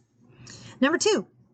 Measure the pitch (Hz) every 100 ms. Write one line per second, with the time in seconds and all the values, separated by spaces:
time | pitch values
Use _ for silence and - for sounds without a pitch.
0 | _ _ _ - - - - - 277 349
1 | 415 302 - _ _